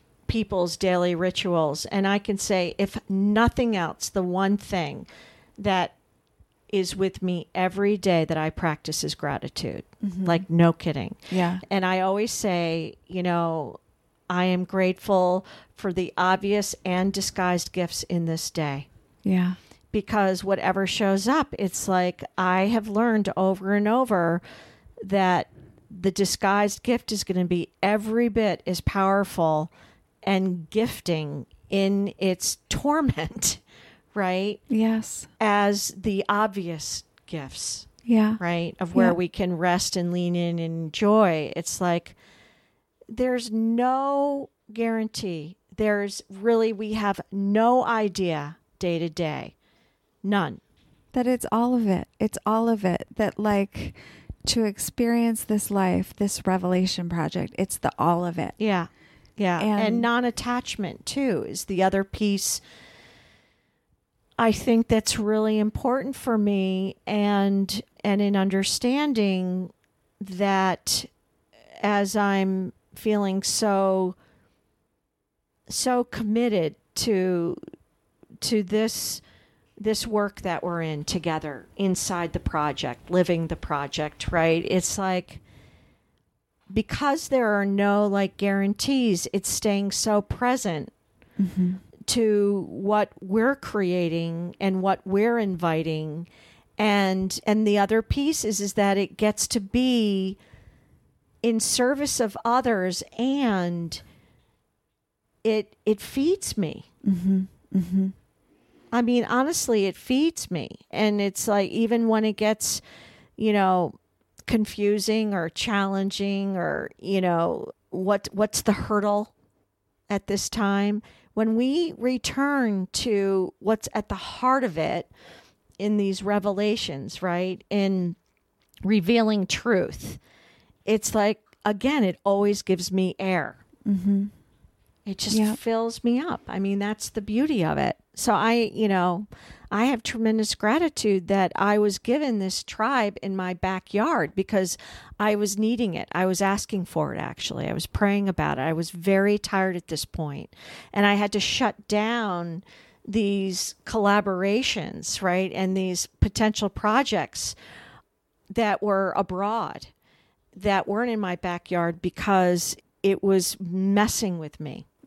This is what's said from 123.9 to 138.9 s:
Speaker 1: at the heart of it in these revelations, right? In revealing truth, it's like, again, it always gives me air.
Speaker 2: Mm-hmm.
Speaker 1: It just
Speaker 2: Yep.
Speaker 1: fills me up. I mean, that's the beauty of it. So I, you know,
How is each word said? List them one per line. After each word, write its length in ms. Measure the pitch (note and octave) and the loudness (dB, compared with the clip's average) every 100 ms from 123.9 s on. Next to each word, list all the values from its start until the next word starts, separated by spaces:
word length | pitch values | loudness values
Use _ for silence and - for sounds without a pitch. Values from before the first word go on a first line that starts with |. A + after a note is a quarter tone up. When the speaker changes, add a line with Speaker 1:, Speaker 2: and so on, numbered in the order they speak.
Speaker 1:
at 140 | - - | -6 -6
the 80 | F#3+ | -8
heart 480 | - - B3+ C4+ | -10 -2 2 2
of 120 | A#3+ D#3+ | 2 -2
it 320 | D#3 E3 - - - - - _ _ - | -2 -4 -6 -18 -20 -20 -20 _ _ -6
in 180 | G#3 G#3 | 0 2
these 240 | G3 F#3+ | 2 -2
revelations, 1000 | G3 G3+ G3+ G3 G#3 G#3+ - C#3 - - | 0 0 0 0 0 0 -4 -8 -10 -6
right? 400 | F3+ F3 F#3 F#3 - | -4 -2 -2 -6 -4
In 460 | G3+ G3 F#3+ F3 - _ _ _ _ _ _ | 0 2 2 -2 -4 _ _ _ _ _ _
revealing 640 | F#3+ G#3+ E3+ A#3 G#3+ G#3 F#3+ | 2 2 4 4 4 2 0
truth, 720 | - A#3+ G3 - - - - - _ _ _ _ _ | -2 0 2 0 -6 -12 -14 -18 _ _ _ _ _
it's 300 | - G#3+ - | -2 0 0
like, 260 | A3 G#3 G#3+ _ _ | 2 2 0 _ _
again, 380 | G#3 G#3 C4 D4 | -2 0 0 2
it 160 | G3 - | 2 0
always 380 | G3+ G3 G#3 G3+ | 0 2 2 0
gives 280 | - F3+ F3+ | 0 -2 0
me 240 | F#3+ F#3 - | -2 -2 -2
air. 440 | F#3+ F3+ - - _ _ - | -2 -2 -4 -10 _ _ -2
Speaker 2:
Mm-hmm. 380 | F#3+ F#3+ G3 G3+ - _ _ _ _ _ _ G3+ | 0 2 2 0 -8 _ _ _ _ _ _ -12
Speaker 1:
It 120 | F#3+ | -8
just 180 | G#3 A3 | -2 2
Speaker 2:
Yep. 220 | G#3+ A3 | 2 0
Speaker 1:
fills 440 | A#3 A3+ A3+ - | -2 -2 -2 -2
me 160 | A#3 B3 | 0 0
up. 220 | E4 - - | 0 -6 -8
I 100 | F#3+ | -4
mean, 220 | G3 G3+ | -2 -2
that's 280 | G3+ G#3+ - | -2 -4 -8
the 120 | A3 | -8
beauty 420 | G3+ G#3+ D#4 B3 | -2 0 2 2
of 140 | D#3 C#3+ | 0 0
it. 180 | C#3 - _ | -2 -4 _
So 200 | - - | -4 0
I, 360 | G#3+ A3 A#3 A3+ | 2 2 2 0
you 140 | - | 0
know, 380 | G#3+ | 0